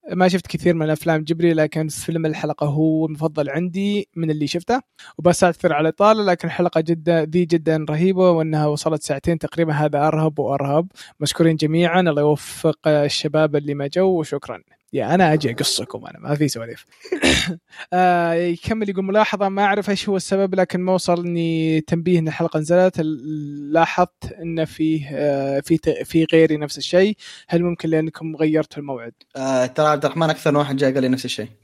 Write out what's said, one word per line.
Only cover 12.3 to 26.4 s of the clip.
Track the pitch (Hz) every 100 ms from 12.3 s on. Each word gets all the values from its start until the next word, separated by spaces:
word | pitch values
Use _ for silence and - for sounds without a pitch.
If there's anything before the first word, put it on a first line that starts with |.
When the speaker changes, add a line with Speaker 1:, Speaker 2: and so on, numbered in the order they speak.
| 147 - - - - 160
Speaker 1:
الشباب | 151 147 - 156 151 156 147
اللي | 147
ما | 143 143
جو، | 180 190
وشكرا. | 180 151 143 - 107 _ _ _
يا | 139 110
أنا | 175 175
أجي | 151 147
أقصكم | 117 139 - - 107 90
أنا، | -
ما | 113
في | 147 147
سواليف. | 117 117 - _ _ -
<laughs> | 320 285 262 - 170 _ - -
آه، | 180 180 175 170
يكمل | 170 175 170 - 220 202
يقول: | 190
"ملاحظة، | 190 202 214 202 196
ما | 196
أعرف | 202 202 202
إيش | 196 -
هو | 190
السبب، | - 196 196
لكن | 190 185 180
ما | 185
وصلني | 185 - 175 175 170 165 165 160 160
تنبيه | 156 170 170 175
إن | 160
الحلقة | 151 165 156
نزلت. | 151 175 185 185
ال-، | 156 151 139 156 147 147 143
لاحظت | 160 165 - 180 _ - -
إن | 165 165
فيه، | 160 - 156 160 139
آه، | 143 147 139 139 139
في | - 160
ت-، | - 147
في | - 165
غيري | 160 165